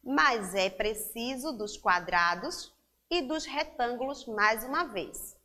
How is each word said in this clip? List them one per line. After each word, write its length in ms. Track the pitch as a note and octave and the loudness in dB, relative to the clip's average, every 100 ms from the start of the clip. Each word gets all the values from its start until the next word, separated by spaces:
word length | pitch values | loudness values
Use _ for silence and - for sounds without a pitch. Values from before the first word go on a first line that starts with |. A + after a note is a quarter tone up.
mas 500 | - C#4+ D4 A#3+ F#3+ | 2 4 4 4 0
é 160 | G3 F#3+ | 2 2
preciso 840 | - G#3 G#3 - A#3 A#3+ C4 D4 | 2 -2 0 -6 -4 -4 -4 -4
dos 240 | A#3+ G#3 - | -6 -6 -2
quadrados 960 | G#3+ F3+ F3 F3+ E3+ F3+ B3+ F4+ - _ _ _ _ | 2 2 4 2 4 2 -4 -8 -12 _ _ _ _
e 120 | F4 | -2
dos 240 | B3+ D#4 D#4 | 0 -4 -4
retângulos 800 | C#4+ D#4+ - A#3+ A#3+ C4 C#4 - | -4 -4 -2 -2 -2 -4 -6 -6
mais 400 | G#3+ G#3+ A3 A#3+ | 2 4 2 0
uma 200 | D4+ E4+ | -2 0
vez. 520 | G3+ D3+ - - - | -4 -6 -10 -14 -18